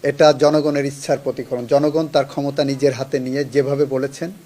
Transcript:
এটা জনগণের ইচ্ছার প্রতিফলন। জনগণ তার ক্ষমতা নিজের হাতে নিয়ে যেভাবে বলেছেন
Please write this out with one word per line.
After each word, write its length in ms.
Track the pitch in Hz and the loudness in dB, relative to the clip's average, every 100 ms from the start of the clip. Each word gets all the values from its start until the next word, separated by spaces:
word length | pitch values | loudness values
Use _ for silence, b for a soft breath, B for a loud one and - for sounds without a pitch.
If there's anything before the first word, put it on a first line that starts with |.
এটা 300 | 139 143 151 | -4 4 4
জনগণের 520 | 139 151 151 151 143 139 | 6 4 4 0 -2 -4
ইচ্ছার 320 | 139 - 139 | -6 -4 -2
প্রতিফলন। 420 | - 127 127 123 120 | -2 -6 -6 -6 2
জনগণ 420 | 143 151 151 156 | 2 2 0 0
তার 180 | 151 135 | 0 0
ক্ষমতা 380 | - 143 143 | -4 -4 -2
নিজের 300 | 139 135 143 | -2 2 0
হাতে 260 | 123 135 139 | 0 -4 -4
নিয়ে 240 | 127 135 | -4 -4
যেভাবে 420 | 135 131 135 143 139 | 0 0 0 0 0
বলেছেন 460 | 131 135 139 165 196 | 0 -4 -6 -10 -12